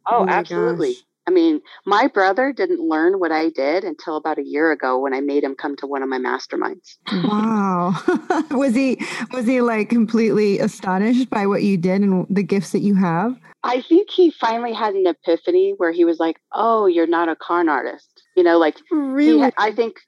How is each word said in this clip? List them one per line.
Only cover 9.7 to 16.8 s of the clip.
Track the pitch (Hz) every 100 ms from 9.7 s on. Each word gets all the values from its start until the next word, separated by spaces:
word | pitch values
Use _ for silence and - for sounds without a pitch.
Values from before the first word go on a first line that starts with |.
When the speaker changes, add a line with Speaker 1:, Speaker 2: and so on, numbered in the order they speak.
| 220 208
Speaker 2:
completely | 233 214 226 220 190 208 202
astonished | 214 - 196 185 214 247 247
by | 226 196
what | 202
you | 202 196
did | 180 190
and | 202 185 -
the | 190
gifts | 175 196 156
that | 196
you | 202 196
have? | 185 165 226 254 - _
Speaker 1:
I | - 254
think | - 330 415
he | - 349
finally | - 233 226 240
had | 220 214
an | 196 185
epiphany | 165 - 170 - 180 196 196
where | 175
he | 170
was | 170 165
like, | 165 160 _
"Oh, | - 226 226